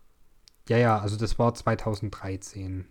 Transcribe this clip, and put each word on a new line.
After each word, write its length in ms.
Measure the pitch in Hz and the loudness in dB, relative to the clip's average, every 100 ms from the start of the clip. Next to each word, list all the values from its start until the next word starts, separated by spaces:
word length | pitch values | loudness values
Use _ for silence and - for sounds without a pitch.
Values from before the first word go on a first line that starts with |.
| - _ - _ _ _ - | -20 _ -20 _ _ _ 0
Ja, 80 | 117 | 4
ja, 220 | 120 107 | 4 4
also 180 | 101 107 | 0 0
das 220 | 113 - | 0 2
war 140 | 117 117 | 2 2
zweitausenddreizehn. 1300 | - 110 113 104 104 - 95 95 - 101 95 92 - | 0 0 -2 -4 -6 -6 -8 -8 -10 -10 -8 -8 -10